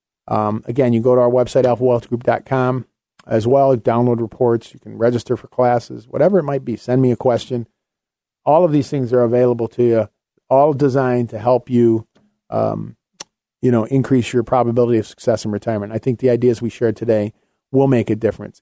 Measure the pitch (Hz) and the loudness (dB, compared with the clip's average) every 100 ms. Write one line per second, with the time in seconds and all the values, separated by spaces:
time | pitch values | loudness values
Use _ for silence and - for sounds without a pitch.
0 | _ _ - 110 107 107 - 120 123 117 | _ _ -6 -2 -2 -4 -6 -2 0 2
1 | 123 127 123 123 123 135 123 120 127 120 | 2 4 4 2 0 0 0 2 0 0
2 | - 120 123 117 - 131 127 127 - _ | -2 -6 -2 -4 -2 -2 -2 -4 -8 _
3 | _ _ - 117 113 139 139 127 120 117 | _ _ -4 -2 2 2 4 2 0 0
4 | 123 117 113 - 120 117 - - 107 107 | 0 0 -4 -2 0 0 -4 -20 -14 -2
5 | 113 120 - 120 - - 123 120 - 123 | 0 0 -4 -6 -6 -2 0 0 -4 -16
6 | 117 131 160 196 143 139 131 110 - 127 | -8 0 2 2 0 -4 -6 -8 -2 2
7 | 127 117 131 117 - 123 110 _ _ _ | 2 2 0 -2 -4 -8 -10 _ _ _
8 | _ _ _ _ - 156 180 147 127 147 | _ _ _ _ 0 2 4 0 -2 -4
9 | 120 123 120 123 123 117 113 - 123 113 | 0 0 2 2 0 0 -4 0 0 2
10 | 104 _ _ _ - 131 151 135 143 131 | -2 _ _ _ 0 2 2 2 0 0
11 | 131 123 117 110 117 127 - 123 117 113 | 0 -2 -4 -4 0 0 0 2 2 2
12 | - _ _ _ - 110 110 107 110 117 | -4 _ _ _ -8 -4 -4 -6 -10 -16
13 | _ - - _ _ _ 127 120 110 135 | _ -20 -20 _ _ _ 0 0 0 -2
14 | 120 131 113 123 110 131 120 120 120 117 | 0 0 0 -2 0 0 0 0 2 0
15 | 104 - - 110 113 104 - 110 101 110 | -2 -6 -4 -2 -2 -6 -6 -6 -6 -6
16 | 139 117 127 120 123 113 113 - 117 107 | -4 -2 0 2 0 -2 -6 -4 -4 -2
17 | 113 110 104 - _ _ _ 131 139 123 | -2 0 -2 -8 _ _ _ 0 2 2
18 | 110 107 110 - 104 - | 0 -2 -2 -4 -12 -10